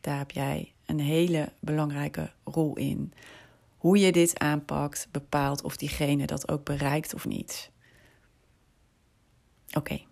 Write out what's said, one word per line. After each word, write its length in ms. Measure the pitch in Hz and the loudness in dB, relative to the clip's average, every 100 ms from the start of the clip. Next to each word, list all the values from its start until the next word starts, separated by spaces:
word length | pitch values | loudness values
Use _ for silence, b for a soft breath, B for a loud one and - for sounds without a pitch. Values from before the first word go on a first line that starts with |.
Daar 160 | - 143 | -4 -4
heb 140 | 139 | -4
jij 420 | - 139 - - _ - | -4 -2 -4 -6 _ -4
een 140 | 156 | -2
hele 520 | 143 160 175 165 143 - | 2 4 4 2 -2 -6
belangrijke 720 | 151 151 151 143 143 - 156 - | -4 -2 0 -2 -4 -6 -8 -10
rol 320 | - - 156 - | -6 0 0 0
in. 380 | 139 - - B B B B B B B | -2 -2 -6 B B B B B B B
Hoe 200 | 170 202 | 6 8
je 140 | 190 | 8
dit 280 | 175 170 - | 6 4 4
aanpakt, 680 | 147 147 147 147 143 - - | 0 0 -2 -4 -2 -6 -8
bepaalt 500 | 143 139 147 139 139 | -8 -2 0 0 -2
of 160 | - - | -6 -8
diegene 480 | 143 - 143 143 139 | -8 -2 2 2 0
dat 240 | - - | -4 -2
ook 140 | 151 | -4
bereikt 500 | - 143 143 147 156 | -2 -2 0 0 -4
of 120 | - - | -8 -6
niet. 460 | - - - - _ b b b b b _ _ _ _ _ _ _ _ _ _ _ _ _ - | -6 -8 -12 -14 _ b b b b b _ _ _ _ _ _ _ _ _ _ _ _ _ -6
Oké. 280 | 160 - - - | -6 -4 -8 -10